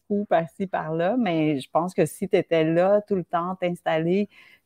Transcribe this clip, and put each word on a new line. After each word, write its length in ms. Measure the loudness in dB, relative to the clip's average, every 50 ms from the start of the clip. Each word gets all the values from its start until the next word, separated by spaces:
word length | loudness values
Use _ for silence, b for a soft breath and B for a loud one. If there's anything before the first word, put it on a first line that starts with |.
| _
coup 180 | -4 -4 -2 0
par-ci, 380 | 2 0 0 0 -2 _ -8 -8
par-là. 500 | -4 -4 -6 -4 -4 -2 -2 0 0 0
Mais 440 | 0 0 0 0 0 0 0 0 -2
je 100 | -4 -2
pense 220 | -2 -2 -2 -2 0
que 140 | 0 0
si 200 | 0 -2 -8 -6
t'étais 360 | 0 0 0 2 2 2 2 2
là 380 | 2 2 2 4 4 4 2
tout 140 | 2 0 -4
le 80 | -4 -4
temps, 320 | -4 -4 -4 -4 -4 -6 -4
t'installer, 680 | -4 -4 -4 -4 -4 -2 -2 0 0 2 2 0 0 -2 b b b b b b b